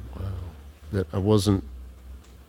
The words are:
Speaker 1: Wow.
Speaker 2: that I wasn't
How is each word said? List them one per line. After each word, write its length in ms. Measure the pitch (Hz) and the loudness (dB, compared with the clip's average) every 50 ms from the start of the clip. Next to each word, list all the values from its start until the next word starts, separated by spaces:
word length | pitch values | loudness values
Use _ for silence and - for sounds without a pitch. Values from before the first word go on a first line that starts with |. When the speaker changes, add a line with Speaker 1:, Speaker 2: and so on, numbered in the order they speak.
| - - - | -10 -12 -10
Speaker 1:
Wow. 120 | - 95 98 98 - - - - - - - - - - - | -8 -6 -6 -6 -6 -8 -10 -12 -14 -16 -18 -20 -18 -10 -4
Speaker 2:
that 160 | - 98 90 - | -2 -2 -2 -2
I 60 | - 101 | -2 0
wasn't 460 | 92 104 110 107 95 107 98 95 - - - - - - - - - - - - - - - - - | 4 6 6 6 6 6 4 4 2 -2 -12 -14 -14 -16 -18 -18 -18 -18 -18 -18 -18 -20 -20 -20 -20